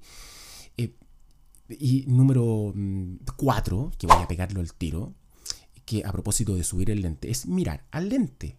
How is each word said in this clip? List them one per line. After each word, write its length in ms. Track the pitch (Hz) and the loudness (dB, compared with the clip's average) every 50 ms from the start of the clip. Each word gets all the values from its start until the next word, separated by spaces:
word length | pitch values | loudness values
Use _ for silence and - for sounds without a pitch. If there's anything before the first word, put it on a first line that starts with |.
| - - - - - - - - - - - - - - - - | -14 -18 -20 -20 -20 -18 -20 -20 -20 -20 -20 -20 -20 -12 -8 -6
Eh, 180 | 120 110 - - - - - - - - - _ _ - - - - - | -6 -6 -6 -10 -20 -20 -20 -20 -20 -20 -20 _ _ -20 -20 -20 -18 -16
y 380 | 113 - 147 127 127 135 135 135 | -8 -2 2 2 4 4 4 4
número, 640 | 123 123 131 135 135 127 117 117 110 110 104 104 95 | 6 8 8 8 6 6 4 2 2 0 0 -2 -2
mm, 420 | 101 101 98 95 95 92 90 90 - - - - | -2 -2 -2 -2 -4 -4 -6 -8 -10 -10 -12 -6
cuatro, 560 | - 143 135 117 104 - - - 92 139 156 - - | -2 2 2 2 2 2 0 0 -2 -2 -4 -6 -2
que 100 | - 90 | 4 6
voy 160 | 90 90 87 | 6 6 4
a 60 | 82 | 2
pegarlo 320 | 87 82 92 92 98 98 | -2 -4 -4 -4 -4 -4
al 120 | 87 82 - | -6 -6 -6
tiro, 400 | - 90 80 73 82 104 - - - _ _ _ _ - - - - - _ - - - | -6 -6 -4 -4 -4 -6 -8 -10 -16 _ _ _ _ -12 -12 -12 -12 -14 _ -20 -20 -10
que 220 | - 113 107 - | -6 -4 -4 -2
a 60 | 98 98 | -4 -4
propósito 420 | - - 107 101 - 117 98 98 | -4 -2 -2 0 0 0 0 0
de 80 | 90 87 | 0 -2
subir 260 | - - 90 92 101 | -2 0 0 2 2
el 120 | 107 104 | 2 0
lente, 280 | 92 87 78 - - - | 0 -2 -4 -6 -6 -4
es 180 | 120 - - 262 | -4 -4 -4 -2
mirar 380 | 185 185 175 123 76 69 - - | 0 0 0 -2 -4 -6 -10 -8
al 160 | - 151 175 202 | -6 -4 -4 0
lente 500 | 254 277 226 135 - - - 71 - | 0 0 0 0 -2 -8 -12 -12 -12